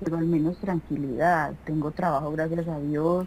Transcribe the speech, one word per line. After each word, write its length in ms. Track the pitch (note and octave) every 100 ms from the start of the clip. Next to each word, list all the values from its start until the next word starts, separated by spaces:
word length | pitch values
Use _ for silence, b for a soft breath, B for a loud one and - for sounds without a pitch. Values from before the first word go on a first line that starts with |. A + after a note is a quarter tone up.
pero 180 | - E3
al 80 | E3
menos 320 | E3+ D#3 F3
tranquilidad. 960 | G3 E3+ - D3 C#3 A#2+ D3 E3 C#3+ D3
Tengo 280 | - D#3 D3
trabajo, 380 | D#3 F3+ C#3+ D3
gracias 340 | D#3 D#3+ E3 E3+
a 100 | D#3
Dios. 460 | C#3+ D3+ D#3+ F3+